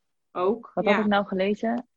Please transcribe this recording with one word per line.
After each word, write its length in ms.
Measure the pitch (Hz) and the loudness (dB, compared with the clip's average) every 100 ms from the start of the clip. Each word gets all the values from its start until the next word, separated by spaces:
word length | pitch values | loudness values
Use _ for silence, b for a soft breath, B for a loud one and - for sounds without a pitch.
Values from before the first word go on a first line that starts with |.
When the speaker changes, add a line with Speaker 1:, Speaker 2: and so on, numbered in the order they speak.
| _ _ _ | _ _ _
Speaker 1:
Ook, 400 | 175 185 233 - | -2 -2 -2 -4
Speaker 2:
wat 100 | - 202 | -2 2
Speaker 1:
ja. 60 | |
Speaker 2:
had 80 | 208 | 2
ik 40 | 208 | 2
nou 160 | 202 196 | 2 0
gelezen? 640 | 190 196 208 226 240 - | -2 0 -2 -2 -4 -8